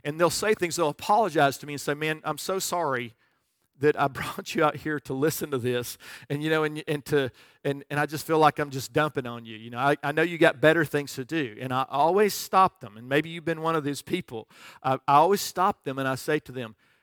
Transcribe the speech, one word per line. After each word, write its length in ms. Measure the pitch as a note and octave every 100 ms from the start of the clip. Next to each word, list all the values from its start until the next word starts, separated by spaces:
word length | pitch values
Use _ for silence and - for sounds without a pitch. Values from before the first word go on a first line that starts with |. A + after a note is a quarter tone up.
and 160 | D3 D3
they'll 100 | E3+
say 240 | - G#3
things, 220 | A3 F3+ D3+
they'll 140 | D#3+
apologize 680 | C#3+ - G#3 G#3+ D#3 C#3+ C3
to 80 | C#3+
me 60 |
and 80 | C#3+
say, 140 | -
"Man, 260 | D3 D#3 D#3
I'm 140 | D3 D3+
so 200 | - F#3+
sorry 560 | - F3+ D#3+ B2+ A#2+ - _ _ _ _ _ -
that 180 | C#3+ D3+
I 80 | C#3
<laughs> 0 |
brought 460 | C3 - - G3
you 80 | -
out 140 | D#3 C#3+
here 240 | D3+ D3+
to 140 | -
listen 360 | C3+ D3+ - D#3+
to 80 | C#3
this, 400 | A#2+ B2 A#2 - - - -
and, 140 | C#3+
you 80 | D3+
know, 140 | D#3
and, 200 | D#3 D3+ -
and 180 | D3 -
to, 240 | D3 C3 - - _
and, 180 | - C#3 C#3+
and 80 | D3
I 60 | D3
just 200 | D3 -
feel 120 | D#3+
like 200 | D#3 C#3+
I'm 120 | D3
just 220 | C3+ A#2+
dumping 340 | D3+ D3+ C#3+ B2
on 200 | A#2+ A2+
you. 100 | A2
You 140 | A2+
know, 80 | A#2+
I, 180 | C#3 D3+
I 100 | C#3+
know 100 | D3+
you 160 | E3+ E3+
got 220 | D#3+ C3+
better 240 | D#3 D#3+
things 300 | D3+ D3 C#3+
to 100 | -
do." 320 | B2+ D#3+ C3+ G#2+
And 140 | B2+
I 140 | B2+ C3
always 460 | C3+ D3+ F#3+ G#3+
stop 460 | - - G3 F#3 _
them, 180 | A2+ G#2+
and 100 | A#2+
maybe 220 | C#3 D#3+
you've 160 | E3+ D#3+
been 160 | D#3+
one 140 | D#3+ E3
of 80 |
those 180 | C#3+ C#3
people. 460 | - F#3 - A#2 - - - -
I, 120 | - C#3 -
I 60 | C#3+
always 240 | E3 G3+
stop 440 | - - F#3 -
them, 140 | - C3+
and 80 | C3+
I 80 |
say 240 | C3 - D3+
to 120 | -
them, 240 | B2+ A#2 A2 _ _